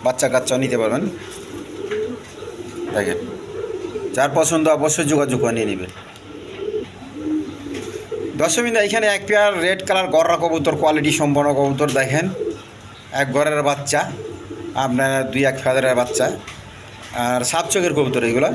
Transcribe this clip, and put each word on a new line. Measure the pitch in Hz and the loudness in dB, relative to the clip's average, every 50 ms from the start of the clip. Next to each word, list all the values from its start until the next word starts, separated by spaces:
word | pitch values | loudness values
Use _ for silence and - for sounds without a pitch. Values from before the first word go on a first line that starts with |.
| - | 0
বাচ্চা | 127 127 - 147 131 | 0 0 2 0 2
কাচ্চাও | 123 127 123 - 135 127 | 2 2 2 2 0 0
নিতে | 135 127 123 117 | 2 2 2 2
পারবেন। | 113 107 117 143 196 196 - - - - - - - - - - - - - - 403 - - 214 - 247 - - - - - - - - - - - - - - - - - | 2 2 0 0 -2 -2 -4 -8 -12 -12 -12 -14 -14 -12 -12 -12 -12 -12 -10 -10 -8 -6 -4 -4 -4 -4 -6 -10 -12 -16 -16 -14 -14 -12 -12 -12 -12 -12 -8 -8 -8 -2 -2
দেখেন, | 107 101 - - - - - - - - - - - - - - - - - - 440 - 349 277 | -2 0 0 -2 -4 -6 -8 -10 -12 -12 -12 -10 -10 -8 -8 -8 -8 -8 -8 -8 -8 -8 -4 0
যার | 123 135 143 139 | 0 0 2 2
পছন্দ | 160 160 - 165 160 156 160 | 2 2 2 2 2 4 4
অবশ্যই | 151 139 147 156 151 - 160 | 4 4 2 0 2 0 2
যোগাযোগ | 143 156 143 143 127 127 117 | 2 4 2 2 2 2 0
করে | 117 117 | 0 0
নিয়ে | 113 117 110 | 0 0 0
নেবেন। | 104 98 92 90 90 - - - - - - - - - - - - - - - 427 - - - - - - 269 269 277 294 302 302 311 311 - - - 277 285 285 - - - - - - - - - - - - - - | 0 -2 -4 -6 -10 -12 -16 -18 -18 -20 -18 -18 -16 -16 -16 -14 -14 -12 -8 -8 -6 -4 -6 -6 -6 -14 -16 -16 -14 -12 -8 -4 -2 -2 -2 -4 -6 -10 -12 -10 -10 -8 -8 -8 -8 -10 -10 -10 -8 -8 -6 -6 -6 0 0
দর্শকবৃন্দ, | 156 175 - 240 240 240 226 226 | 0 2 2 0 0 2 2 2
এখানে | 208 202 202 226 214 | 2 4 2 2 4
এক | 208 202 196 202 | 2 2 0 0
পেয়ার | 196 208 208 208 208 196 175 | 2 4 6 6 4 4 2
রেড | 165 180 190 185 - | 2 2 2 0 0
কালার | - 190 190 185 | 0 2 2 2
গররা | 156 139 160 165 165 170 | 4 4 4 6 6 4
কবুতর, | 160 165 170 160 160 139 160 151 | 2 2 0 0 2 2 2 2
কোয়ালিটি | 151 165 156 156 156 147 151 | 4 4 4 4 4 4 2
সম্পন্ন | 147 - 156 143 143 147 143 147 143 | 2 4 2 4 4 4 4 4 4
কবুতর। | 135 139 139 139 135 151 143 | 4 4 2 4 2 0 2
দেখেন, | 131 139 131 120 135 156 175 190 185 - - - - - - - - - - - - - - - | 2 2 2 2 2 2 2 0 -2 -4 -4 -4 -6 -8 -14 -18 -20 -18 -18 -18 -18 -18 -16 -6
এক | - 135 139 131 | -2 0 0 2
ঘরের | 123 139 147 151 151 147 | 2 2 4 4 2 2
বাচ্চা, | 139 143 143 139 139 - - 147 147 147 - 101 - - - - - - - - - - - | 2 2 0 0 -2 0 0 0 0 0 -6 -8 -10 -10 -10 -12 -12 -14 -12 -10 -10 -6 -2
আপনার | 135 135 131 123 127 135 135 135 135 131 - | -2 0 2 2 2 2 2 2 0 0 0
দুই | 110 131 139 | 0 2 2
এক | 135 131 135 | 2 2 2
ফেদারের | - 131 127 135 131 131 127 | 2 2 4 4 4 4 4
বাচ্চা, | 123 123 120 113 113 123 143 - - - - - - - - - - - - - - - - - | 4 2 0 2 0 0 0 0 -4 -10 -14 -16 -16 -16 -16 -18 -18 -18 -18 -18 -18 -16 -10 -4
আর | 120 120 120 123 123 123 | -2 0 2 2 0 0
সাপ | - - 165 170 - | 0 0 0 0 2
চোখের | 202 196 175 170 143 | 0 2 2 2 2
কবুতর | 147 139 131 131 123 113 | 2 2 2 2 2 2
এগুলো। | 117 117 123 147 180 247 | 2 4 4 2 2 0